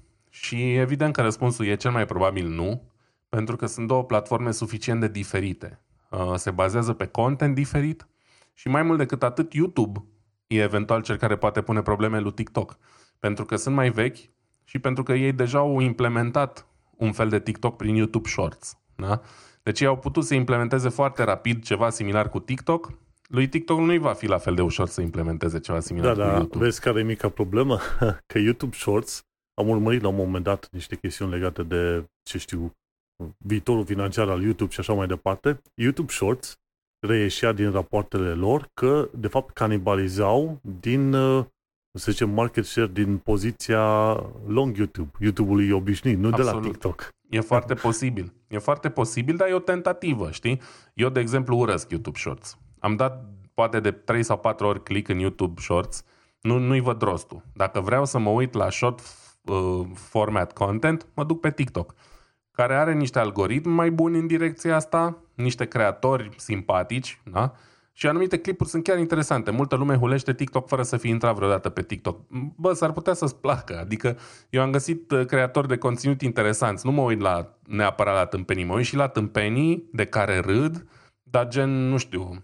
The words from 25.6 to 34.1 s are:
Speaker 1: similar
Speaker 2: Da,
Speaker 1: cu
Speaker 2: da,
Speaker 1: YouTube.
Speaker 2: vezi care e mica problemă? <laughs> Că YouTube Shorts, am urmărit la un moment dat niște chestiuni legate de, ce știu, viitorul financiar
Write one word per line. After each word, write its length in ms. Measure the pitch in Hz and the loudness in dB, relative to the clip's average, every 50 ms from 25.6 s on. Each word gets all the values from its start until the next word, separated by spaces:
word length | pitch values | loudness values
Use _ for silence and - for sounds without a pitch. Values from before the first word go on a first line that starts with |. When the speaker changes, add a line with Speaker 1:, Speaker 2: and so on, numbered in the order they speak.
| - - 85 82 | -4 -4 -4 -4
Speaker 1:
similar 360 | 82 - 87 87 87 123 117 | -4 -4 -4 0 0 2 2
Speaker 2:
Da, 80 | 101 104 | 2 2
Speaker 1:
cu 60 | 101 | 2
Speaker 2:
da, 60 | 98 | 2
Speaker 1:
YouTube. 280 | 98 85 - - 87 117 | 2 0 0 -2 0 0
Speaker 2:
vezi 180 | 120 110 - | 0 0 0
care 180 | - 127 113 107 | 0 0 2 2
e 40 | 110 | 0
mica 260 | 113 110 - - 104 | 0 -2 -2 -2 -4
problemă? 480 | - - 107 92 101 117 131 139 120 98 - - - - | -2 -2 -4 0 2 0 2 2 0 -2 0 -2 0 2
<laughs> 280 | 123 107 - - - | 2 0 0 -2 -10
Că 100 | _ - | _ -2
YouTube 380 | 113 104 110 123 - - 127 - | 2 2 2 2 0 -4 -8 -8
Shorts, 500 | - - 113 101 110 110 - - - - _ _ _ _ _ _ | -4 -2 0 0 0 0 -4 -10 -14 -14 _ _ _ _ _ _
am 160 | - 107 110 | -2 0 2
urmărit 320 | 113 107 107 110 120 123 | 2 2 4 2 2 2
la 60 | 107 | 2
un 80 | 98 98 | 0 0
moment 280 | 98 95 92 92 90 85 | 0 0 0 -2 -2 0
dat 240 | 98 98 95 - - | 0 -2 -2 -4 -10
niște 240 | - 90 - - - | -12 -12 -10 -10 -10
chestiuni 360 | - - 92 - - 101 95 | -8 -6 -8 -6 -4 -4 -4
legate 320 | 87 87 90 90 - - 85 | -2 -2 -2 -2 -2 -4 -4
de, 420 | 80 85 87 87 87 87 85 80 - _ _ _ | -2 0 0 0 0 0 -2 -4 -8 _ _ _
ce 140 | - - | -10 -10
știu, 340 | 90 - - - 87 82 85 - _ _ _ _ _ _ _ _ - 87 82 - | -10 -8 -6 -6 -6 -6 -8 -10 _ _ _ _ _ _ _ _ -14 -14 -14 -14
viitorul 480 | _ - 101 107 104 - - 120 113 101 | _ -4 -2 -2 -2 2 2 0 0 0
financiar 440 | 90 104 98 98 98 | -2 -2 -2 -2 -2